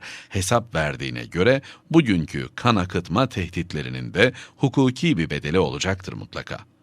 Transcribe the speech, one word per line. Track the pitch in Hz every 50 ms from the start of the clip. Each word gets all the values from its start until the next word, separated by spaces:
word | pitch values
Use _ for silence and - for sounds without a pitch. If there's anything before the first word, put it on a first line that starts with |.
| - - - - - -
hesap | - 98 92 - 120 120 117 - -
verdiğine | 80 76 73 67 62 69 65 60 58 58
göre | - - 87 92 117 135 135 - - - - _ -
bugünkü | 151 165 151 113 98 85 - - - 71 65 - -
kan | - - 123 117
akıtma | 98 90 90 - 90 85 - 82 113 135 123
tehditlerinin | - 101 87 82 - 87 85 - - 76 67 64 64 64 62 58 53
de | 85 113 127 - - - - _
hukuki | - - 135 - 143 135 127 123 - 175 170 139 85
bir | 80 71
bedeli | 76 71 69 73 76 -
olacaktır | 87 67 64 73 - 92 95 92 - -
mutlaka. | 57 52 52 - - 76 - - - - - - _ _